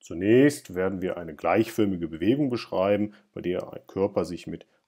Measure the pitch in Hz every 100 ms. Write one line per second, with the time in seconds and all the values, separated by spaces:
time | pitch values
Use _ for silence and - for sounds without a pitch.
0 | - 85 98 120 143 143 - 90 95 95
1 | 90 85 82 76 85 95 110 - 104 90
2 | 82 80 92 139 143 120 - 95 98 104
3 | 104 - _ - 87 90 - - - 98
4 | 98 - 85 87 - 85 - _